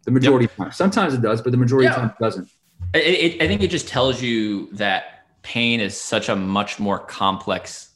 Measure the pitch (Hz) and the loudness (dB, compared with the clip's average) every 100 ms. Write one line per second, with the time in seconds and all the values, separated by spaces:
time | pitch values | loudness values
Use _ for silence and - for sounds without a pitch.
0 | - 123 127 131 117 - 185 - 190 196 | 0 2 4 4 2 -2 -8 0 0 2
1 | 185 131 113 113 120 123 123 135 127 - | 2 2 0 0 0 2 4 4 4 4
2 | 113 - 113 101 - _ _ - - 160 | -2 -2 -2 -2 -10 _ _ -12 -4 0
3 | 156 180 165 165 160 202 190 170 - 135 | 2 2 2 0 0 2 0 -2 -4 0
4 | 131 117 123 117 107 101 - 104 104 92 | 0 0 0 0 0 -4 -6 -4 -2 -2
5 | - - _ _ - 120 117 117 101 - | -4 -18 _ _ -8 -2 0 0 -2 -6
6 | - 113 104 104 95 98 104 - 104 92 | -2 -2 0 -2 0 0 -2 -4 -2 -4
7 | - - 98 95 - 92 - - - | -6 -2 0 0 -2 -4 -6 -16 -18